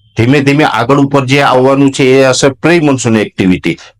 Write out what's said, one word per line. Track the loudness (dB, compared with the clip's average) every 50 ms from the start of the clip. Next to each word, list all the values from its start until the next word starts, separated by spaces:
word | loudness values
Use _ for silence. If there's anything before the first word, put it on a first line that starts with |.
| _ _ -4
ધીમે | -2 0 0 0 2
ધીમે | 2 0 0 0 0
આગળ | -2 -2 -2 -2 0 0 0
ઉપર | 0 0 -2 -2 -2
જે | -2 -2 0
આવવાનું | 0 0 0 2 2 2 2 2 0 0
છે | 0 0 0
એ | 2 2 2 2
હશે | 0 0 0 -2 -2
પ્રી | -2 -2 -2 0 0 0
મોન્સૂન | 0 0 -2 -2 -2 -2 0
એક્ટિવિટી. | 0 -2 -2 -4 -2 -2 0 -2 -2 -4 -6 -8 -8 -12 -20 _